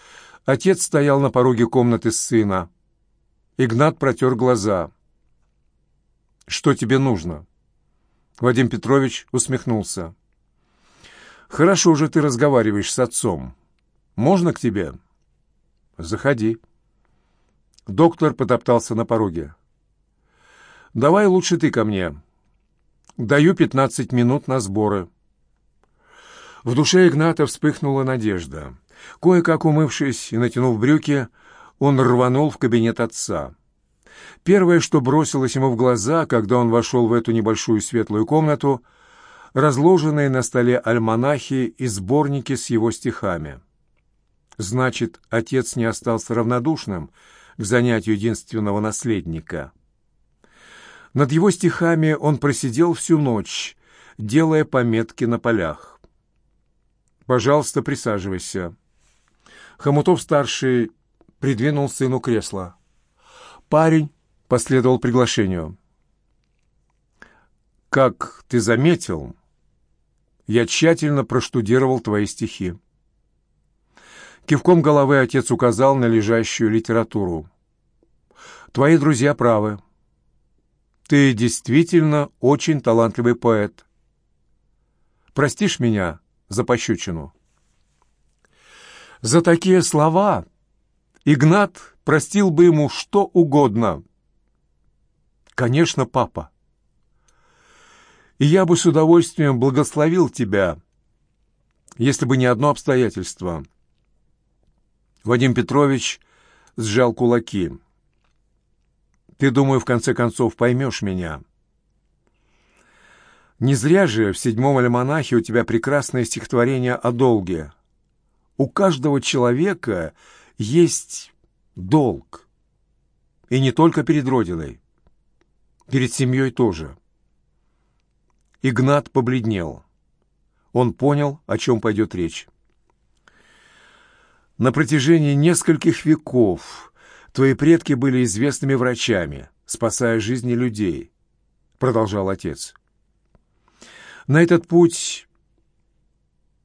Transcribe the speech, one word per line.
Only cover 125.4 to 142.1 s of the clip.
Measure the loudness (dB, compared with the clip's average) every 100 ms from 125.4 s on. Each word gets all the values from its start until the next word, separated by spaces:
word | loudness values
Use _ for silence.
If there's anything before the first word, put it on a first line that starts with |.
| _ _ _ _ -4
Перед | -2 -2
семьей | -2 -2 0 -2
тоже». | 0 0 0 -10 -16 _ _ _ _ _ _ _ _ _ _ _ _ _ _ _ _
Игнат | -2 0 2 2 0
побледнел. | -2 0 -2 -2 -4 -6 -12 _ _ _ _ _ _ _ _ _
Он | -2 -2
понял, | 0 -2 0 -2 -6 -8
о | -6
чем | -2 -2
пойдет | -2 -2 -4
речь. | -4 -8 -8 -20 _ _ _ _ _ _ _ _ _ _ _ _ _ _ _ _ _ _ _ _ -4
«На | -2
протяжении | 0 0 0 2 2 2
нескольких | 2 2 2 0 0 2 0 0
веков | -2 0 2 2 0 -8 -20 -20 _ -20 -20 _
твои | 0 2
предки | 2 4 2 2
были | -2 0 0
известными | 0 0 -4 -2 -2
врачами, | -2 -2 -2 -2 -2 -2 -8 -18 _ -14
спасая | -4 -4 -2 -2 0
жизни | -2 -4 -2
людей», | -2 -2 -2 -4 -4 -10 _ _ _ _ _ _ -6
продолжал | -2 0 -2